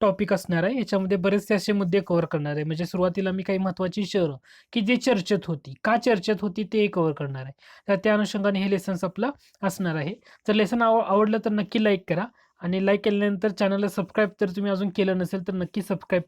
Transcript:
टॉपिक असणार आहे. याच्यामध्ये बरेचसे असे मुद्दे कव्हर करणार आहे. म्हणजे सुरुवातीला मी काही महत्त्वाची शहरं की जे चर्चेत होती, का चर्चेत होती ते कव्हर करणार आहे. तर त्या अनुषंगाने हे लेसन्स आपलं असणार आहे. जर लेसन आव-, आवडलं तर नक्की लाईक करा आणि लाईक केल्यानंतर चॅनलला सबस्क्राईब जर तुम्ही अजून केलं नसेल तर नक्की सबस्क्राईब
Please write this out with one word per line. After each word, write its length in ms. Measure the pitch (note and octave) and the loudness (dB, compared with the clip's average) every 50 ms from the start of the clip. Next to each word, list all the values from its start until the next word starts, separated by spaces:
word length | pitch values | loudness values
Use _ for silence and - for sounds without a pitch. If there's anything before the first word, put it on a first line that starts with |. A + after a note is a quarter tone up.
टॉपिक 320 | A3 G3+ F#3+ G3 G#3 E3+ G3+ | 2 2 2 2 0 0 0
असणार 300 | F3+ - - F3 E3 E3+ | 0 0 0 0 2 2
आहे. 140 | G3+ C4 C4 | 2 0 -2
याच्यामध्ये 400 | G#3 - G3+ G3 F#3+ F#3 G3+ F#3 | -2 0 0 0 0 0 0 0
बरेचसे 380 | F3 G3 G3+ G3+ G3 - G#3+ | 2 2 2 2 0 2 0
असे 160 | G3 - - | 0 2 0
मुद्दे 280 | G#3 G3+ G3 F3 E3+ G3+ | 0 0 2 2 2 0
कव्हर 260 | F#3 - F3 E3+ E3 | 0 2 0 0 0
करणार 300 | D#3+ - D#3 D3 D3 D3 | 0 -2 -4 -2 -2 -4
आहे. 80 | D3+ D3+ | -4 -4
म्हणजे 220 | D#3 D#3+ D#3 F3 | -4 -4 -4 -4
सुरुवातीला 460 | E3+ - F3+ F3+ F#3 F3 G3 F#3+ F#3+ | -4 -2 0 0 0 0 0 -2 -2
मी 120 | F#3 F#3+ F3+ | -2 -4 -2
काही 160 | - G3 F#3+ | -2 -2 0
महत्त्वाची 460 | F#3+ F#3+ F3 - F#3 F3+ F3 G#3 G3+ | 0 -2 -2 -2 -4 -4 -2 -4 -4
शहरं 300 | F3+ - G3+ F3 D3+ C#3 C3 _ _ - - _ _ - | -2 0 0 0 0 -2 -6 _ _ -20 -20 _ _ -2
की 80 | A#3 | -2
जे 140 | G#3 G3+ B3 | 2 2 2
चर्चेत 440 | B3 - C4+ A#3+ G3 E3+ - G#3+ F3+ - | 2 2 2 0 2 2 0 -2 -2 -2
होती, 280 | - E3 C#3+ - - C3 - - | -4 -6 -6 -8 -14 -14 -6 -2
का 120 | G#3+ - G3+ - | 0 0 2 2
चर्चेत 300 | B3+ A#3 F#3+ F3 - G#3+ F#3 | 2 0 0 0 -2 -2 -2
होती 220 | G#3 G#3 F3 - G#3+ | -2 -6 -4 -4 -6
ते 240 | - - G#3+ G#3 G3+ | -2 0 0 0 2
कव्हर 240 | G3+ F#3 E3 D#3+ | 2 0 0 0
करणार 320 | D3 - D3 C#3 C3+ C3+ C3 | 0 -4 -6 -8 -8 -10 -12
आहे. 80 | C3+ - _ _ - - - - - | -14 -16 _ _ -20 -20 -12 -2 -2
तर 80 | G3+ | 0
त्या 180 | F#3 - A3 G#3+ | 0 2 2 2
अनुषंगाने 460 | G#3 G#3 G3 - G#3 G3 G3+ G3 F#3+ | 2 2 0 -2 0 0 0 0 0
हे 100 | G3 G3 | 0 0
लेसन्स 340 | G3+ F#3+ - - F#3+ F3 - | 0 0 -2 -2 -4 -4 -4
आपलं 260 | F3 - - G#3+ C4+ D4 - _ _ _ - - | -6 -4 -2 -4 -4 -4 -6 _ _ _ -4 -4
असणार 320 | F#3+ - - F#3+ F3 D#3 | -4 -2 -2 -4 -2 -2
आहे. 200 | D#3+ C#3+ D#3+ G#3+ - _ - - _ - - | -2 -4 -4 -8 -10 _ -20 -20 _ -2 0
जर 60 | G#3 | 2
लेसन 280 | G#3+ G#3 F#3 A#3+ A#3 | 2 2 2 2 2
आव-, 220 | A#3 A3+ A3+ A#3 G3+ | 4 4 4 4 4
आवडलं 340 | - F#3+ G#3 G#3+ G#3+ G#3+ A3 A3 | 4 4 4 4 4 2 0 0
तर 40 | A3+ | 0
नक्की 340 | G#3+ G#3 G3+ - - A#3+ A3 | 0 0 -2 -2 0 2 2
लाईक 200 | G#3 G3+ F#3+ - - | 4 2 2 0 -2
करा 180 | F3 E3+ G3+ B3 _ _ _ _ _ _ | -2 -2 -2 -6 _ _ _ _ _ _
आणि 240 | - F3 F3+ F#3+ G3 | -6 -4 -2 0 2
लाईक 200 | G3 G3+ G3+ G3+ | 2 2 2 2
केल्यानंतर 420 | G#3+ G#3 G3+ G3+ G#3 G3+ F3+ A3 G#3+ | 0 0 2 2 0 0 0 -2 -2
चॅनलला 400 | G3 - G#3 F#3+ G3 G3 G3+ G3+ | 0 2 0 0 2 0 -2 -2
सबस्क्राईब 420 | - - F#3 - - - G#3+ F#3+ - - | -2 -4 -6 -4 0 0 0 0 0 -2
जर 80 | G#3+ F#3+ | -4 -2
तुम्ही 220 | F3+ G#3 G3 G3+ | -2 -2 -2 -2
अजून 180 | G3 F#3 G3+ G3 | -2 0 -2 -2
केलं 280 | F3 - F#3+ F#3+ F#3 F#3 | 0 0 0 2 2 0
नसेल 300 | F3+ F3 - F#3+ F3 G3+ | 0 -2 -4 -6 -6 -4
तर 60 | F#3 | -4
नक्की 280 | F#3 F3+ - - G#3+ | -4 -4 -4 -4 -6
सबस्क्राईब 420 | F3+ - G3+ F#3 - - F#3+ F3+ E3+ | -4 -4 -4 -6 -4 -2 -2 -2 0